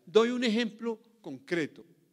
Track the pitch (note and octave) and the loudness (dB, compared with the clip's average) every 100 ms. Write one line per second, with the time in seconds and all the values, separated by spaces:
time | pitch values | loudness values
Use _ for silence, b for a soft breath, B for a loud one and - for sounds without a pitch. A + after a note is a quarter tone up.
0 | - G3+ A#3 B3 B3 G#3+ A#3 G#3 A#3 A3 | 2 4 4 2 0 0 -2 -4 -8 -10
1 | - _ E3+ C3 - F3 C#3+ - - - | -12 _ -14 -12 -4 -2 -2 -8 -20 -20
2 | _ | _